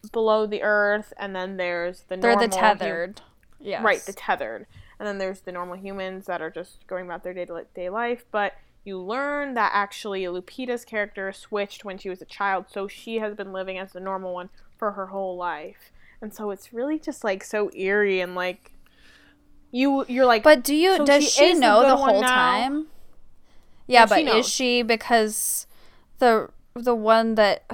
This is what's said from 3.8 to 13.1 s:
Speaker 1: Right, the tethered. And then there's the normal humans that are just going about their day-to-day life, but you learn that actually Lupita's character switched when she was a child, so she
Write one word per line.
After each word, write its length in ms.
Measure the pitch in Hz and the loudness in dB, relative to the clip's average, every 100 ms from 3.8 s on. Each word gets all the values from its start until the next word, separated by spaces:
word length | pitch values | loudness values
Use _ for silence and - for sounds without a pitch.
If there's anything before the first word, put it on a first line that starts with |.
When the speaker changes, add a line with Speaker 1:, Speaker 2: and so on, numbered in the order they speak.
Speaker 1:
Right, 220 | 214 156 - | 0 -2 -4
the 60 | |
tethered. 540 | - - 180 110 113 208 - - - | -10 -6 -4 -6 -10 -16 -20 -20 -12
And 80 | 208 | -10
then 120 | 196 | -6
there's 220 | 190 190 | -8 -10
the 100 | 185 | -12
normal 240 | 180 180 180 | -12 -12 -12
humans 500 | 196 196 190 190 196 | -12 -10 -10 -10 -10
that 140 | 170 | -8
are 80 | 160 | -8
just 360 | 165 180 - - | -12 -16 -20 -12
going 180 | 185 | -12
about 180 | 180 175 | -10 -12
their 100 | 175 | -12
day-to-day 540 | 185 175 165 - - 180 | -12 -10 -12 -14 -12 -8
life, 340 | 214 240 240 _ | -6 -6 -6 _
but 240 | 208 196 - - _ | -4 -4 -6 -20 _
you 140 | 202 190 | -14 -12
learn 560 | 185 247 285 294 277 | -8 -6 -4 -6 -6
that 160 | 240 202 | -2 0
actually 480 | 202 202 - 214 190 | 0 -4 -8 -8 -6
Lupita's 600 | 185 180 - - 254 240 | -6 -8 -12 -12 -8 -8
character 460 | - 220 202 - 190 | -6 -6 -6 -8 -10
switched 520 | - - 208 202 - | -12 -8 -6 -6 -10
when 140 | 202 190 | -14 -12
she 100 | 196 | -12
was 140 | 180 | -12
a 40 | - | -14
child, 400 | - 202 190 - | -6 -2 -2 -6
so 180 | 202 196 | -10 -10
she 280 | - 226 | -12 -10